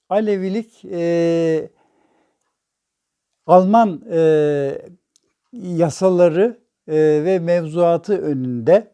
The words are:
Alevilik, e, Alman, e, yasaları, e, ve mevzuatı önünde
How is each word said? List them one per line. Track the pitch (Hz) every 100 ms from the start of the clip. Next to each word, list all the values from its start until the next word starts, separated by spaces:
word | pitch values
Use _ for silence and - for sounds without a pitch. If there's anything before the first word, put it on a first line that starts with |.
| -
Alevilik, | 202 214 196 190 202 220 _ 185
e, | 175 170 170 170 165 165 160 - _ _ _ _ _ _ _ _ _ _ _ _ _ _ _ _ _ -
Alman, | 180 185 220 220 160 -
e, | 165 160 156 147 143 139 143 - 175 _ _ _ _ _
yasaları, | 240 185 170 165 - 190 180 175 160 226 240 _ _ -
e, | 156
ve | 156 151 160 190
mevzuatı | 165 175 160 160 170 170 165 190
önünde | 151 135 127 120 117 196 220